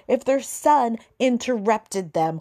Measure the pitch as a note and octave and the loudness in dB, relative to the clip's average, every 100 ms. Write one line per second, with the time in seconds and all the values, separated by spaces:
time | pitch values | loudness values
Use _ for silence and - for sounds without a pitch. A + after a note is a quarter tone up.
0 | - C4 - C4+ - - D4+ D4 A#3 A3+ | -2 -2 0 -2 -2 -2 2 4 2 -4
1 | - _ B3+ A#3+ - A#3+ G3+ A3 - G3 | -10 _ 0 0 -2 -2 0 0 -2 -8
2 | E3+ E3 D#3+ D#3+ | -4 -2 -2 -2